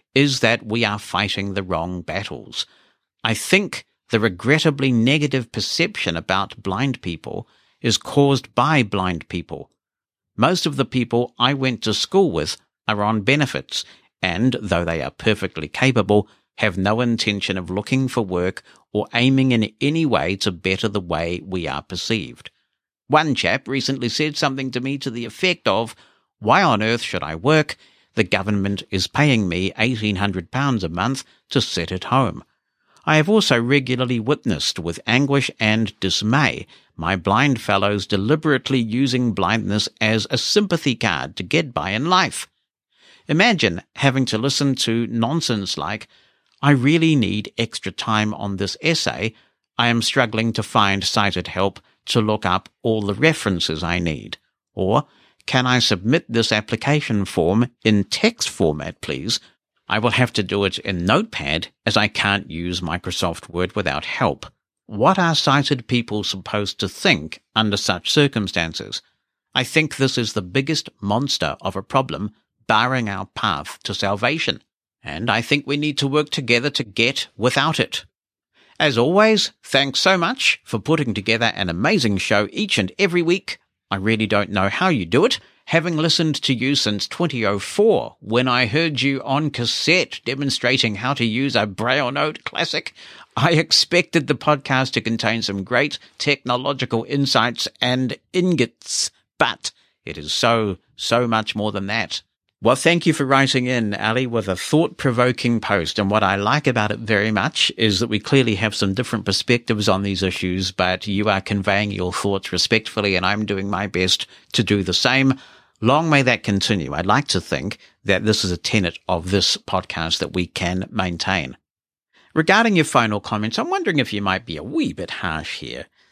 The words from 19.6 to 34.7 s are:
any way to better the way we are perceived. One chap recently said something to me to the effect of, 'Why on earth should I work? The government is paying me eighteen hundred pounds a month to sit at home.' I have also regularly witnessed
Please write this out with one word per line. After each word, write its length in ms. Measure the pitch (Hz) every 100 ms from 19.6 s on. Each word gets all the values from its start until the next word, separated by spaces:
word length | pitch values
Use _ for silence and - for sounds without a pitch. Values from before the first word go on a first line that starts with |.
| 107 -
any 260 | 139 165 151
way 300 | 95 80 98
to 140 | 107
better 360 | 87 92 95 110
the 120 | 101
way 400 | 87 80 85 90 95
we 220 | 92 78
are 160 | 69
perceived. 640 | - 92 - 113 64 60 - _ _ _ _ _ -
One 260 | 147 156
chap 340 | 123 85 120 107
recently 420 | 135 - 135 120
said 260 | - 151 147
something 360 | 143 135 131
to 100 | 123
me 160 | 135 139
to 120 | 135
the 160 | 117 113
effect 420 | - 185 170 110
of, 280 | 98 113 - _ _ _ -
'Why 220 | 107 160
on 220 | 170 107
earth 180 | 110 117
should 220 | - 92
I 120 | 73 82
work? 420 | 120 156 147 - _ _ _ -
The 80 |
government 600 | 101 98 95 101 98 98 -
is 160 | 95 -
paying 400 | - 147 117 95
me 240 | 85 92 -
eighteen 400 | 113 113 107 95
hundred 340 | 101 92 87
pounds 320 | 131 139 117
a 60 | 85
month 340 | 87 113 135 - _ -
to 120 | 135
sit 300 | - 90 82
at 140 | 92 -
home.' 380 | 127 110 73 - _ _ _ _ _ -
I 100 | 156
have 140 | 156
also 300 | 214 - 120
regularly 600 | 120 143 127 123 123 120
witnessed 580 | 107 - 123 78 -